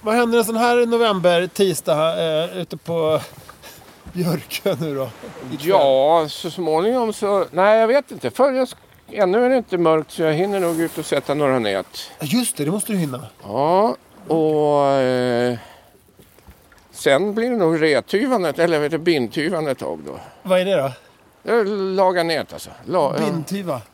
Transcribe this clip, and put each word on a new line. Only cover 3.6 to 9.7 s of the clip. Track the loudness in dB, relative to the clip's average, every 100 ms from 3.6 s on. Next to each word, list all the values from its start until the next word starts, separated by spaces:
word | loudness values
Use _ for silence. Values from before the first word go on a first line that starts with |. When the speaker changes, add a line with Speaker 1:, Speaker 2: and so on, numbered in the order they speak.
| -20 -20 -20 -20 -14
Speaker 1:
Björkö | -6 -4 -4 -6 -6 -4 -2
nu | -4 -4
då? | -6 -10 -18 -16 -12
Ikväll? | -6 2
Speaker 2:
Ja, | 4 4 4 4 4 2
så | -6 -10
småningom | -6 -2 0 0 0 -2
så... | -2 0 0 0
Nej, | 2 4 4
jag | 4
vet | 0 -2
inte. | -8 -6
Förr | 2 2
jag | 2 -4
sk-, | -6 _ -20 -14
ännu | -2 2 4 2
är |
det | 0
inte | -2